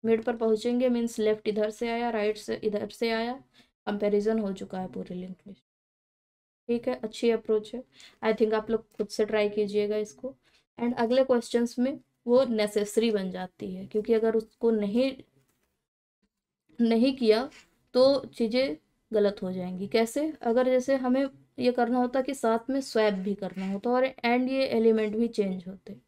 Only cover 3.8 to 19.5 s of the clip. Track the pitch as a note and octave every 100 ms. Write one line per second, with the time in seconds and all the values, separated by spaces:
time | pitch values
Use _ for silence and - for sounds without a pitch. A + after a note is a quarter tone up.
3.8 | - G3+ G#3 G#3 G#3 A3+ G3+ F#3+ G3 F#3+
4.8 | F#3 F#3+ F3+ F3+ F#3 F#3 - G3 _ _
5.8 | _ _ _ _ _ _ _ _ - A#3+
6.8 | A#3 B3 A3 - A#3 A3 - G#3+ G#3+ A#3+
7.8 | - _ - _ A3 A3 A3 G#3+ G#3+ A3+
8.8 | - _ G#3 - G#3+ G#3+ G#3 G#3 G#3 G3+
9.8 | G#3 G#3+ G#3+ - B3+ C#4 _ _ _ -
10.8 | A#3+ A#3+ A3+ B3+ C4 A#3+ A#3 A#3 A#3 -
11.8 | B3 D4 _ _ - A#3+ C4+ A3 G#3 G#3+
12.8 | G#3 - A#3 G#3 F#3 F#3 F#3 _ G#3 F#3
13.8 | G3 G#3+ G#3 A3+ A3+ A3+ A3 _ A#3 A3
14.8 | G#3 G#3+ C4+ C4 - _ _ _ _ _
15.8 | _ _ _ _ _ _ _ _ _ _
16.8 | A#3 A3+ B3+ C4+ A3+ G#3+ C4+ - _ _
17.8 | _ B3+ C4 C#4 - - A3+ A#3+ C4+ D4+
18.8 | _ _ _ G#3 G3+ G3+ F#3